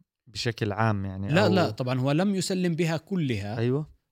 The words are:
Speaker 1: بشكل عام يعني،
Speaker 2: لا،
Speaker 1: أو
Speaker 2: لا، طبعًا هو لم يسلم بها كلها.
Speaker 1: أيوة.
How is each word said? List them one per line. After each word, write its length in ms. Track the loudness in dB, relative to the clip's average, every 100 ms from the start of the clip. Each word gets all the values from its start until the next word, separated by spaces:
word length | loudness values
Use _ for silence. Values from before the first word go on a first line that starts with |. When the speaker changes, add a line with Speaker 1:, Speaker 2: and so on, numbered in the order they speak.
| _ _ _
Speaker 1:
بشكل 460 | -6 -4 -2 -4
عام 320 | 2 2 2
يعني، 240 | -2 -6 0
Speaker 2:
لا، 180 | 2 4
Speaker 1:
أو 60 |
Speaker 2:
لا، 180 | 4 2
طبعًا 300 | 0 -2 0
هو 120 | 2
لم 220 | 2 2
يسلم 400 | 0 -2 -2 0
بها 220 | 0 0 -2
كلها. 640 | -4 -2 0 -2 -4 -2
Speaker 1:
أيوة. 280 | 0 0 -4 -14 _